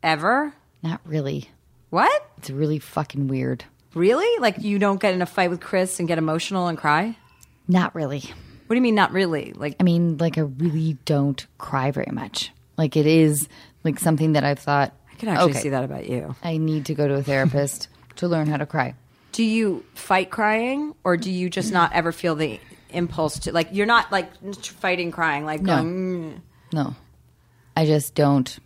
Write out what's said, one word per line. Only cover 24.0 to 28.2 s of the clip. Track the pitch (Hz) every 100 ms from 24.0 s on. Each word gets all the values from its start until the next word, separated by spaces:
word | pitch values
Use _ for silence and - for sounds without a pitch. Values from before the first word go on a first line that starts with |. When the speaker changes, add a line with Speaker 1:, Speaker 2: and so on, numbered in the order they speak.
| -
Speaker 1:
like, | 196 175 - 190 196
fighting | - - 190 180 170
crying, | 170 160 143 151
like, | 156
Speaker 2:
No. | 190 165
Speaker 1:
going, | 160 180 185 180 160
"Mm." | - - _ _
Speaker 2:
No. | 160 139 - _ _ _ _ _ _ _ -
I | 156
just | 151 143
don't | -